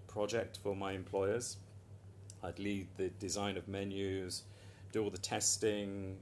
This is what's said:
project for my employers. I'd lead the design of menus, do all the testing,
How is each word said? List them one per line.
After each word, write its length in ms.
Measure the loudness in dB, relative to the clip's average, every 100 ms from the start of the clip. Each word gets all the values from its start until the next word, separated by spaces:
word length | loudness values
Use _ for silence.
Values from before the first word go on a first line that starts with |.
| -4
project 520 | 0 4 4 0 -2
for 120 | 0
my 180 | 0 0
employers. 680 | -2 0 4 4 4 0 -6 -12 -16 -16 -16 -16 -16 -16 -8
I'd 160 | -6 -2
lead 280 | 0 0 -2 0
the 120 | -2 0
design 380 | -2 0 0 0
of 100 | -2
menus, 800 | -2 -2 0 0 0 -2 -4 -8 -14 -16 -16 -2
do 100 | 0
all 60 | 2
the 80 | 0
testing, 960 | 0 4 4 6 4 4 0 -2 -4 -6